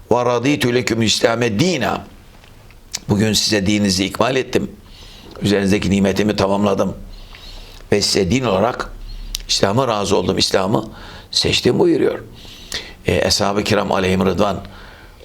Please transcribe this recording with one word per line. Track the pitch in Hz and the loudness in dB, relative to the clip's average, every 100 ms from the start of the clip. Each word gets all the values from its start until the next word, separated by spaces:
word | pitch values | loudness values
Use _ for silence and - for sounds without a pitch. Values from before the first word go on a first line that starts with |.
| - | 0
ve | 120 | 2
raditu | 123 120 127 143 123 | 2 2 0 0 2
leküm | 120 117 113 | 2 0 0
İslam'e | 110 - 120 117 120 101 | 2 2 2 2 0 2
dina." | 175 160 87 - - - - - - - - - - - - | 2 2 -2 -4 -8 -20 -20 -20 -20 -20 -20 -20 -14 -12 -2
"Bugün | 101 110 | 2 2
size | 98 - 107 98 | 2 2 2 2
dininizi | 107 104 92 | 2 2 2
ikmal | 95 - 113 135 | -2 0 0 0
ettim. | 120 - - - - - - - - - | 0 -2 -4 -10 -20 -20 -20 -20 -18 -4
Üzerinizdeki | 101 101 98 98 92 | 0 2 2 2 2
nimetimi | 98 98 95 104 104 | 2 2 2 0 2
tamamladım. | 98 98 104 98 98 - - - - - - - - - - | 0 2 2 2 0 -4 -12 -16 -18 -20 -18 -18 -18 -20 -2
Ve | 104 | 0
size | - - 90 | 2 2 2
din | 120 | 2
olarak | 123 95 110 127 - - - - - - - | 2 2 0 -2 -8 -12 -14 -12 -10 -10 -4
İslam'a | - 98 110 127 | 0 2 2 0
razı | 107 98 101 | 0 2 2
oldum, | 92 95 | 2 0
İslam'ı | - 101 95 - - - - - - | 2 2 2 0 -2 -12 -16 -18 -6
seçtim." | - 90 90 - - | -2 0 2 2 4
buyuruyor. | 175 151 - - - - - - - - - - - | 4 4 2 -2 -10 -18 -20 -20 -12 -12 -12 -6 0
E, | 92 | 2
Eshab-ı | - - 101 101 | 2 2 0 0
Kiram | 104 101 98 | 2 0 2
aleyhim | 98 92 92 95 | 0 2 2 2
rıdvan | 90 104 92 - - - - - - | 2 0 0 -8 -16 -20 -20 -20 -20